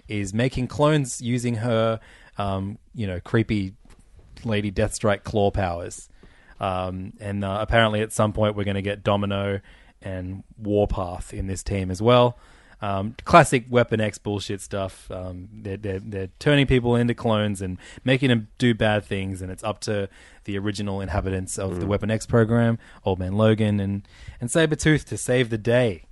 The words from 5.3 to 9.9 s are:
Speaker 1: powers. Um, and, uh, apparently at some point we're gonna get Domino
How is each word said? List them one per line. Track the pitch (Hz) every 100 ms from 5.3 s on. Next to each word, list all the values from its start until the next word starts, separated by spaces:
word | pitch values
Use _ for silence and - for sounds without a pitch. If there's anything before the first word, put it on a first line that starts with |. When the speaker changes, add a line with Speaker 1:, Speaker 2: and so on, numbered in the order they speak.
| 107 101
Speaker 1:
powers. | 104 92 85 95 - - - - - - -
Um, | 98 92 92 92 95 -
and, | 101 101
uh, | 98 101
apparently | 110 117 113 107
at | 110
some | - 107
point | 107 107 104
we're |
gonna | 101 98
get | 98 101
Domino | 104 101 101 98 101 98 - - -